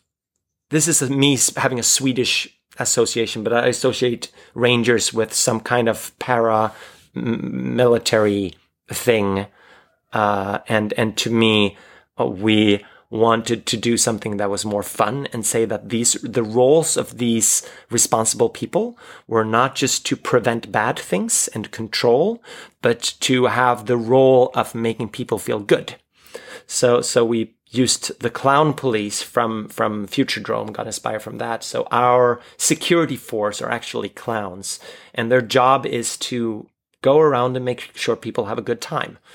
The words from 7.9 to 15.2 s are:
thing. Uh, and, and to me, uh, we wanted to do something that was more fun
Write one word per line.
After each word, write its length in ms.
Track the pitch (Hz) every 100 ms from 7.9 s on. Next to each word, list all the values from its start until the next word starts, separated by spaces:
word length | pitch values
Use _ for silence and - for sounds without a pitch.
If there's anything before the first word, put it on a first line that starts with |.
| 117 - 113 107 101 95 - _ _ -
thing. 580 | - 123 113 98 98 101 _ _ - _ _ _
Uh, 460 | 110 104 101 98 101 -
and, 240 | 110 107
and 220 | - 113 107
to 120 | 113
me, 460 | 113 113 107 101 - - - _ -
uh, 80 | 123
we 580 | 92 110 107 107 101 - - -
wanted 560 | 113 113 113 113 113 -
to 100 | 113
do 220 | 117 117
something 400 | 120 104 110 101
that 100 | 101
was 160 | 101
more 180 | 110 104
fun 460 | 98 - 107 135